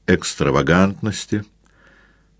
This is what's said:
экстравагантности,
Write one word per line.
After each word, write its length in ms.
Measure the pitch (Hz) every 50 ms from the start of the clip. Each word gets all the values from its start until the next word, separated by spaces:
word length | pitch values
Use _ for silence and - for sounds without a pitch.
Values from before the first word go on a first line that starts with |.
| _
экстравагантности, 1400 | - 92 85 - - - - 76 69 65 69 71 71 82 90 95 98 190 - - 110 92 - - - - 208 196 - _ _ _ _ _ _ _ _ _ _ _ _ _ _ _ _ _ -